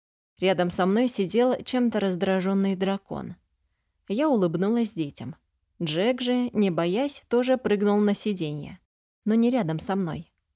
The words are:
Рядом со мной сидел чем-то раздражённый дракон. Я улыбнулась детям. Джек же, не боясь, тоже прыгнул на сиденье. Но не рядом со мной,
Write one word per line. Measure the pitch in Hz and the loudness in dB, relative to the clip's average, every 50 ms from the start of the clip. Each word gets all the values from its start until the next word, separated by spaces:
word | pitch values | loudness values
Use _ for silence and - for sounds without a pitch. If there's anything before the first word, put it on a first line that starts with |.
| _ _ _ _ _ _ _ - | _ _ _ _ _ _ _ -2
Рядом | 180 190 185 156 175 175 | 0 2 2 2 0 0
со | - - 180 | 0 0 2
мной | 185 196 226 254 | 2 2 2 2
сидел | 247 - - 196 165 - 233 247 254 247 - - | 0 0 -2 -2 0 2 2 2 2 0 -2 -4
чем-то | - - 254 247 233 220 214 | -2 0 0 0 0 0 0
раздражённый | 202 196 185 165 196 190 190 190 180 190 196 196 196 196 190 | 0 0 0 0 0 0 2 2 2 0 2 2 2 0 0
дракон. | 185 190 190 196 196 - - - 143 - - 180 - _ _ _ _ _ _ _ _ _ _ _ _ _ | 0 -2 -2 -2 -4 -6 -8 -10 -10 -10 -10 -14 -16 _ _ _ _ _ _ _ _ _ _ _ _ _
Я | - 196 240 302 320 | -4 -2 0 2 2
улыбнулась | 269 214 180 170 160 170 190 208 233 240 233 214 - | 2 2 2 0 0 0 0 2 2 2 0 -2 -2
детям. | 165 156 143 - - - 131 156 - _ _ _ _ _ _ _ - | -4 -6 -6 -8 -10 -12 -12 -12 -14 _ _ _ _ _ _ _ -8
Джек | 170 151 151 165 196 240 254 247 | -6 -2 -2 0 0 0 0 0
же, | 247 247 247 247 247 240 | -2 0 0 0 0 0
не | - 214 202 190 | 0 0 0 2
боясь, | 165 160 170 175 185 226 277 285 - - - - | 2 0 0 0 0 0 -2 -2 -4 -10 -6 -2
тоже | 240 240 247 254 262 | 0 0 2 2 0
прыгнул | 262 - - 208 196 208 208 202 208 | 0 0 0 0 2 2 2 4 4
на | 208 208 202 | 4 2 0
сиденье. | - - 214 202 180 160 151 147 147 143 - - - _ _ _ _ _ _ _ _ - | 0 -2 -4 -4 -4 -4 -6 -6 -8 -10 -14 -16 -20 _ _ _ _ _ _ _ _ -2
Но | 208 220 | 0 2
не | 226 233 240 | 4 4 2
рядом | 254 247 190 160 160 160 | 2 2 0 0 -2 -4
со | - - 190 | -4 -2 -2
мной, | 196 185 160 151 151 170 _ _ _ _ _ _ | -2 -2 -2 -4 -8 -10 _ _ _ _ _ _